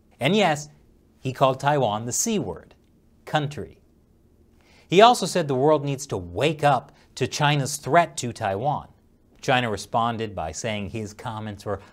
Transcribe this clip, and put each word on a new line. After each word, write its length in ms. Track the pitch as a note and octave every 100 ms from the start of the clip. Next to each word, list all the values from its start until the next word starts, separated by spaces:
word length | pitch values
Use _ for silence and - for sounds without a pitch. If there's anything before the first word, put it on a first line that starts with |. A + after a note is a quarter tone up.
| _ -
And 160 | C3 G#3+
yes, 320 | F3+ D3 - - _ _ _ _
he 140 | C3
called 260 | B2+ C3+ A#2
Taiwan 480 | C#3+ D3 A#2 G#2+ A#2+
the 60 |
C 260 | - A#3 G#3
word, 380 | G#2 D#2+ - _ _ _ _ _
country. 560 | - D3+ C#3+ - D#2+ - _ _ _ _ _ _ _ _ _ _ -
He 140 | E3+
also 260 | A#3 A#3+ F#3+
said 220 | F#3 D3
the 80 | B2+
world 280 | D3 D3+
needs 220 | C#3+ C#3 -
to 100 | G#2+
wake 460 | F2 F2+ D3 -
up 300 | D3 B2 - _ _ -
to 100 | B2
China's 520 | - D3 D3 B2+ -
threat 380 | C3 E3 D#3+ -
to 140 | A#2+
Taiwan. 580 | - A2 G2 C#3 A#2+ - _ _ _ _ -
China 300 | - B2+ A#2+
responded 640 | G2 - A#2+ A#2 A2+ A2
by 160 | F2+ D#2+
saying 380 | D#2+ A#2 G#2 G2
his 240 | A2+ G2+
comments 540 | - B2 G#2+ G#2+ G2 A2
were 160 | G2 -